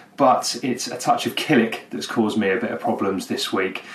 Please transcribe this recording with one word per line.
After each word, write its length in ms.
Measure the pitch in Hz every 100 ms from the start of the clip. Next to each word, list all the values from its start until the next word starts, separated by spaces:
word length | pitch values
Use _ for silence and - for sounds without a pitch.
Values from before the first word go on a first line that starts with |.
| - -
but 440 | 131 123 - 120
it's 240 | 131 117 -
a 100 | -
touch 300 | - - -
of 100 | -
killick 540 | - 139 110 - -
that's 160 | 120 -
caused 320 | - 107 110
me 100 | 98
a 100 | 95
bit 120 | 107
of 100 | -
problems 460 | 113 110 - - -
this 260 | - -
week, 320 | 98 92 - -